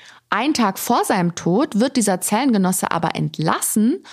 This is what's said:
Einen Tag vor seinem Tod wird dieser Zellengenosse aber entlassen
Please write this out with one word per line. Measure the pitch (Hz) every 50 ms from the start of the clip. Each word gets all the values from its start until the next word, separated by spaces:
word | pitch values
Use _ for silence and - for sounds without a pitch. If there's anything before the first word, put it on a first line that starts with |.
| - - - - _ -
Einen | - 202 240 302 294
Tag | - 233 190 190
vor | - - - 240 294 415
seinem | - 262 190 175 170 170
Tod | - - 175 175 226 302 - - 202
wird | 240 269 277
dieser | 254 208 208 185 180
Zellengenosse | - - 208 220 277 277 226 196 185 180 185 - - -
aber | - 170 170 - -
entlassen | - 156 151 156 - 156 170 226 339 - - - 220 208 240 330 392 - -